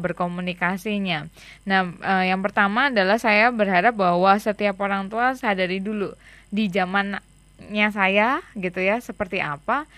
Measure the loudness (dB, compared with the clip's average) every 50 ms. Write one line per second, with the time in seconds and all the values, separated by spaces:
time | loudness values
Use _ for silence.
0 | -2 -4 -4 -4 -4 -4 -4 -6 -6 -6 -4 -2 -2 -2 -2 -4 -4 -6 -4 -4
1 | -2 -2 -4 -4 -6 -10 -16 -20 -20 -20 -20 -14 _ 0 0 2 0 0 -4 -6
2 | -4 -2 0 2 2 2 0 0 -2 -2 2 2 2 2 2 2 0 2 2 2
3 | 4 4 2 2 2 2 4 4 4 4 2 2 0 2 2 4 4 2 2 2
4 | 2 2 2 4 4 4 4 4 2 -2 -2 -2 -2 -2 -2 -2 -4 -4 -2 -4
5 | -4 -6 -4 0 0 0 0 -2 -2 -2 0 0 0 -2 -2 -4 -4 -4 -4 -4
6 | -4 -6 -8 -12 -20 -20 -20 -20 -14 _ -2 -2 -2 0 0 -2 -2 0 0 -2
7 | -2 -2 -6 -8 -10 _ _ _ _ _ _ -20 -16 -6 -2 0 0 0 2 0
8 | 0 2 4 4 2 2 0 -2 -6 -8 -10 -8 -6 -6 -4 -2 0 0 0 -2
9 | -4 -8 -8 -8 -8 -6 -4 -4 -4 -4 -6 -8 -4 -4 -4 -4 -4 -8 -14